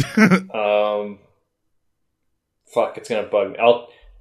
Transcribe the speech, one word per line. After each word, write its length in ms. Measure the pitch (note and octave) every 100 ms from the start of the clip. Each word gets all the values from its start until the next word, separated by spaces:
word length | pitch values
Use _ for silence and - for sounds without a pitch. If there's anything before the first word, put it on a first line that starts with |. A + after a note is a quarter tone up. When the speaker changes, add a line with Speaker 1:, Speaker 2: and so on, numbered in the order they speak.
| - -
Speaker 1:
<laughs> 0 | G#3+ F#3 -
Speaker 2:
Um, 680 | A2+ G#2 G#2 G#2 G#2 G#2 G2 _ _ _ _ _ _ _ _ _ _ _ _ _ _ _
fuck, 220 | - A2 -
it's 100 | -
gonna 140 | A2 G2
bug 240 | G#2+ G2
me. 60 | F#2+
I'll, 300 | A#2 A#2+ - - - -